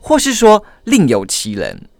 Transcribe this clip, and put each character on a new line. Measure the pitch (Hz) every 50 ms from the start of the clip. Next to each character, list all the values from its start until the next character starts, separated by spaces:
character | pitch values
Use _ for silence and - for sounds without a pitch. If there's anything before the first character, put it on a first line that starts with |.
| _
或 | - 302 294
是 | - 269 247
说 | 208 233 214 214 208 - - - _ _
另 | 226 202 196 175 127
有 | 113 101 98
其 | 95 - - - 110 104
人？ | 98 78 53 50 50 50 - _